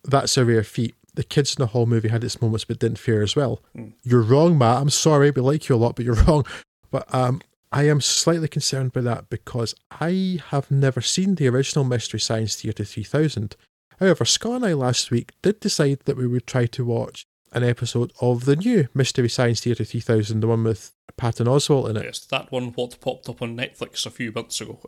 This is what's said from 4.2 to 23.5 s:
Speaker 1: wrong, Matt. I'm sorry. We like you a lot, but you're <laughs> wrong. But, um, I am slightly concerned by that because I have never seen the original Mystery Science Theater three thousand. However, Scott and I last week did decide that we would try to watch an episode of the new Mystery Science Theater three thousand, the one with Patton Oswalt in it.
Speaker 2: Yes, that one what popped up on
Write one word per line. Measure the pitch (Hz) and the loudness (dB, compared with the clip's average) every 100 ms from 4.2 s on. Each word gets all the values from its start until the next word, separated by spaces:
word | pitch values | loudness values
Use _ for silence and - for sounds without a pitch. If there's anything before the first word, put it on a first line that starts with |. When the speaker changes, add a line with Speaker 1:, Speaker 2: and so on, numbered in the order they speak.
Speaker 1:
wrong, | 110 135 170 156 | 6 6 6 6
Matt. | 117 123 | 4 4
I'm | 143 | 2
sorry. | - 160 147 143 | 2 4 6 4
We | 135 | 4
like | 127 151 - | 0 0 0
you | |
a | 117 | 2
lot, | 117 - | 2 -2
but | |
you're | 120 | -2
<laughs> | 110 - | 4 6
wrong. | 151 120 - - _ - | 4 0 -8 -18 _ -8
But, | 135 - | -8 -2
um, | 131 127 135 - _ - | 0 0 -2 -8 _ -6
I | 139 | 0
am | 147 147 | 2 2
slightly | - - 165 170 156 | 2 0 0 0 -2
concerned | 151 - 135 131 | -4 -4 -2 -4
by | 131 | -2
that | 120 113 - | -4 -4 -8
because | 113 - 120 110 - - | -12 -8 -6 -6 -8 -14
I | - 160 190 190 180 - | -6 -2 -2 -2 -4 -4
have | 143 - | -4 0
never | 139 135 127 | 2 2 0
seen | - - 190 180 | -2 0 0 2
the | 131 | 2
original | 123 135 156 | 2 0 0
Mystery | 131 120 - 107 | 0 -2 -4 -6
Science | - 113 107 - | -2 -2 -2 -6
Theater | 113 - | -8 -6
three | 101 - | -8 -8
thousand. | 98 143 156 107 107 - _ _ _ - | -4 0 0 -2 -8 -10 _ _ _ 0
However, | 190 160 | 2 2
Scott | - - 226 254 | 2 -2 -2 -2
and | 220 | 0
I | |
last | 147 127 120 - | 0 0 -2 -2
week | 120 - - | -2 -4 -2
did | 185 214 | -2 0
decide | 208 - 143 139 - | -2 0 0 0 -4
that | 127 | -2
we | 123 | 0
would | 123 - | -2 -2
try | 131 120 | 0 0
to | - | -2
watch | 120 117 123 - - _ _ | -2 -2 -4 -12 -20 _ _
an | 123 | -2
episode | 120 117 120 120 123 - | 0 0 -2 -2 -2 -2
of | 123 120 | 0 0
the | 131 147 | 2 2
new | 226 220 127 | 2 2 2
Mystery | 135 127 - 120 | 0 0 0 0
Science | - 120 113 | 2 0 0
Theater | 120 113 | -2 -2
three | 110 117 | -4 -6
thousand, | - 110 104 110 | 0 0 2 0
the | 113 | 0
one | 113 | 2
with | 113 104 - _ _ - | 0 -2 -8 _ _ -6
Patton | 120 - 117 | -4 0 2
Oswalt | 143 - 135 110 | 2 2 0 0
in | 107 | -4
it. | |
Speaker 2:
Yes, | - - - | -6 -12 -8
that | 135 - | -8 -4
one | 127 123 | -6 -6
what | 123 123 - | -6 -8 -6
popped | 131 - - | -8 -8 -10
up | 117 | -10
on | 117 | -8